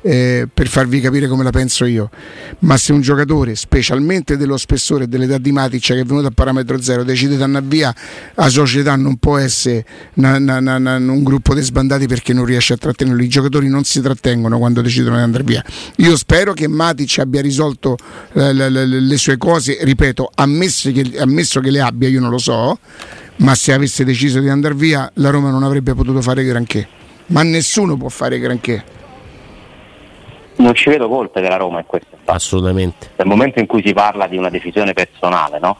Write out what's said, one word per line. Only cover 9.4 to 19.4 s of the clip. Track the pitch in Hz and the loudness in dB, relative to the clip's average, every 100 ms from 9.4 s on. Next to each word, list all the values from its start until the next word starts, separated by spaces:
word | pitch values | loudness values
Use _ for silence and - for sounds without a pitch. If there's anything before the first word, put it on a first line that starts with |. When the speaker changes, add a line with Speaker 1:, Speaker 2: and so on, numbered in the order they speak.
| 135 - 131 120 110 - - | 0 -2 -2 -2 -4 -16 -10
Speaker 1:
na, | - 135 135 | 0 2 4
na, | 139 131 | 2 0
na, | 131 131 | 0 0
na, | 131 131 | 0 0
un | 127 135 | 0 0
gruppo | 139 135 - | 2 0 2
di | 143 | 0
sbandati | 131 123 131 139 135 | 0 0 0 0 0
perché | 120 - | -2 0
non | 123 | 0
riesce | 123 123 117 | 2 0 0
a | 120 | -2
trattenerlo. | - 120 131 123 | -4 -2 0 0
I | 123 | 2
giocatori | 127 139 139 139 | 0 0 0 0
non | 135 | 0
si | 139 147 | 0 -2
trattengono | 135 135 127 120 113 117 | -2 -2 -2 0 0 0
quando | 120 120 | 0 0
decidono | 120 127 120 120 | 0 0 0 2
di | |
andare | 120 117 | 0 0
via. | 135 117 - - - - | -2 -2 -4 -14 -16 2
Io | 170 156 | 4 4
spero | - 160 202 | 2 2 2
che | 170 156 | 0 -2
Matic | 156 165 147 139 - | 0 0 0 -2 -2
abbia | 135 139 | -2 0
risolto, | 143 135 151 131 135 123 - - - | 0 0 -2 -2 -4 -4 -8 -20 -6
eh, | - 139 | 0 2
le, | 135 135 | 2 2
le, | 131 131 | 0 0
le | 131 131 143 | 2 2 2
sue | - | 0
cose, | 135 | 0